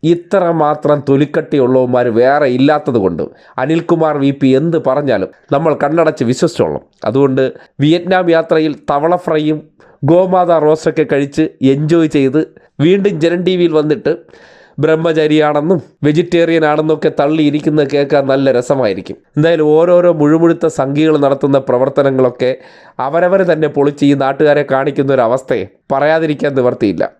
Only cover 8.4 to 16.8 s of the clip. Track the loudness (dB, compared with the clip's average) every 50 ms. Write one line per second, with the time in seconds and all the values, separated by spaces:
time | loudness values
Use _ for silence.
8.4 | 2 0 0 0 0 -2 -4 -8 _ -4 -4 -2 0 0 -2 -2 -2 -2 -2 -2
9.4 | -2 -2 -4 -4 -8 _ _ _ -20 _ -14 _ 0 2 4 4 4 2 2 0
10.4 | 2 2 2 2 4 2 0 2 0 -4 -2 -2 -2 0 0 -2 -2 -4 -2 -2
11.4 | -2 -2 -2 _ 0 0 2 2 0 0 2 2 0 0 0 0 0 2 0 -2
12.4 | -2 -4 _ -20 _ _ _ _ 2 2 2 2 0 -2 -2 0 -2 -2 -2 0
13.4 | -2 -2 0 0 0 0 0 0 0 0 -2 -2 -2 -4 -4 -4 -8 -20 -20 -20
14.4 | -20 -20 -20 -20 -20 _ _ -4 0 0 0 0 0 -2 0 0 0 2 2 2
15.4 | 2 2 0 0 0 0 -2 -2 -2 -10 _ _ -2 0 0 0 0 0 0 0
16.4 | 2 2 2 0 2 0 0 0